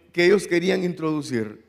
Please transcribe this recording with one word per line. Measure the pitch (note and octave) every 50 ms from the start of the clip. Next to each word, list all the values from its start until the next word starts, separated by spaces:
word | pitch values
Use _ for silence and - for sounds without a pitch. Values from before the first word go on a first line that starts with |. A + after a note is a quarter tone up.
| _ _
que | - F3 F3
ellos | F3+ G3+ G3 F3+ -
querían | F3 F3 E3+ F#3 F#3 F#3 F3+
introducir? | F3+ D#3+ D#3+ D#3+ D#3 D#3 D3+ C#3 - B2+ A2+ A2 G#2 G#2 - _